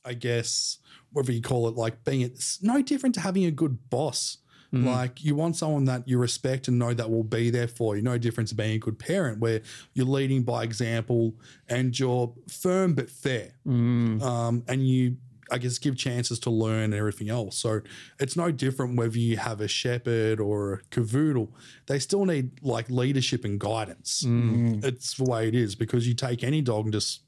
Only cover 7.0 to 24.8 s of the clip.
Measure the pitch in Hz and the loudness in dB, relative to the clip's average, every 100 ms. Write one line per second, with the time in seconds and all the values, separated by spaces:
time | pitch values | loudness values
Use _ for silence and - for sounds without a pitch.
7 | 113 113 110 113 117 120 120 - 113 104 | 0 0 0 0 2 2 -2 -2 -2 0
8 | 120 123 117 117 113 110 107 110 113 104 | 0 0 0 -2 -4 -2 -2 0 -2 -6
9 | - 190 147 107 117 110 - - - 135 | -2 0 0 0 0 0 -4 -20 -8 -2
10 | 131 139 135 135 120 120 113 110 117 117 | 2 2 2 2 2 0 -2 -2 0 -2
11 | 113 120 113 - - - - 123 127 123 | 2 2 2 -2 -20 -20 -4 0 0 0
12 | 131 123 120 117 - - 185 185 185 139 | 0 2 0 -6 -14 -4 0 2 2 2
13 | 120 - 143 120 92 - - 123 120 120 | -2 -4 -2 -2 -6 -10 0 2 4 4
14 | 117 110 127 120 117 120 117 131 131 127 | 2 0 0 0 0 -2 -2 0 2 4
15 | 123 127 - - - 123 123 120 151 123 | 2 -2 -10 -20 -6 -4 -4 -2 -2 -2
16 | 135 123 120 117 123 113 110 110 107 104 | -4 -2 -4 -4 -2 0 0 0 0 0
17 | 107 101 107 120 101 - 117 107 - - | -2 -4 -4 -4 -4 -4 -2 -2 -4 -20
18 | - - 135 170 170 135 135 131 127 123 | -20 -6 -4 0 -2 0 -2 0 -2 0
19 | 113 113 117 110 120 107 107 - 127 123 | 0 0 0 0 -2 -4 -4 -2 -2 -2
20 | 123 113 110 110 104 104 101 95 _ - | 0 0 2 0 0 -2 -2 -6 _ -2
21 | 110 127 156 127 107 - - - - 139 | 0 2 2 0 -4 -10 -20 -20 -4 -4
22 | - 202 190 151 127 - 139 113 113 123 | 0 2 2 0 -2 -4 -2 -2 0 0
23 | 127 139 123 120 104 101 98 113 107 - | 2 2 0 -2 -2 -2 -2 -2 -4 -8
24 | - - 123 117 120 120 117 107 | -6 -2 2 4 4 4 2 2